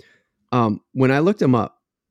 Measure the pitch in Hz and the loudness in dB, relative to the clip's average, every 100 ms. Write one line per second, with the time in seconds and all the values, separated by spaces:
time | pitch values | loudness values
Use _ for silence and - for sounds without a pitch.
0 | _ _ _ _ _ 127 113 104 _ 127 | _ _ _ _ _ -2 -2 -4 _ -2
1 | 131 139 175 214 143 120 98 _ _ _ | 0 2 0 0 0 0 -2 _ _ _
2 | _ | _